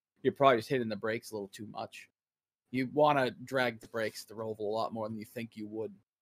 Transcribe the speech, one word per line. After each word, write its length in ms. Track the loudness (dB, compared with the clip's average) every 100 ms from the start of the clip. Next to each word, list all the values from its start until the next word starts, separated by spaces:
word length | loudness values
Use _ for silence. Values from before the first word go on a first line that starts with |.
| _ _
You're 100 | 0
probably 240 | 6 6 6
just 120 | 4
hitting 200 | 0 0
the 60 | -2
brakes 360 | -2 -4 -4
a 40 | -8
little 140 | -8
too 180 | -10 -12
much. 420 | -10 -10 -12 -20 _ _ _ _ _ _
You 180 | -4 0
wanna 380 | 4 6 6 2
drag 500 | -2 -2 0 2 0
the 80 | -6
brakes 340 | -2 -2 -4 -12
at 40 |
the 60 | -8
Roval 240 | -8 -4
a 20 |
lot 300 | -2 -2 -2
more 160 | -4 -6
than 80 | -6
you 80 | -10
think 320 | -10 -10 -10
you 100 | -10
would 280 | -6 -8 -10 _ _